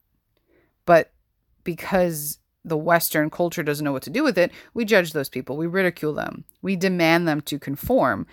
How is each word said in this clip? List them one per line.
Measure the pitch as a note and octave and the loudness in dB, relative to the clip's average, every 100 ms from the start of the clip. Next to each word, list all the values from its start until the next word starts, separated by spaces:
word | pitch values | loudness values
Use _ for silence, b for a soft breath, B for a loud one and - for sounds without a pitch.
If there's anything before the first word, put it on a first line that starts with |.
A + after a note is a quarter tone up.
| _ _ _ _ _ _ _ _ | _ _ _ _ _ _ _ _
But | - E3+ - _ _ _ _ _ | 4 4 4 _ _ _ _ _
because | - E3 - G3 F3+ D#3 D3 - _ _ | -10 -8 -2 0 0 -2 -8 -10 _ _
the | - D#3+ | -6 -4
Western | D#3+ E3+ - D#3+ D3+ | 2 2 2 0 -2
culture | - F3 E3+ | 0 -2 -2
doesn't | D3 D3 | -4 -2
know | D3 | -2
what | C3+ | -4
to | - | -4
do | F#3+ | 0
with | D4+ F#3+ | 0 2
it, | F3 B B | 0 B B
we | - | -6
judge | A3+ G#3+ E3+ | 2 2 2
those | D3+ C3+ | -2 -4
people, | B2+ B2+ C#3 | -6 -8 -6
we | E3+ | -4
ridicule | F3+ F#3 E3+ D3+ | 0 0 0 -4
them, | D3 - - - - | -4 -6 -10 -18 -10
we | F#3 F#3+ | -4 0
demand | F#3+ F3+ E3 E3+ E3+ | 0 2 4 4 2
them | D3+ | -2
to | - C#3+ | -4 -8
conform, | - C#3 - B3 C#3+ G2+ - | -6 -8 0 2 2 0 -6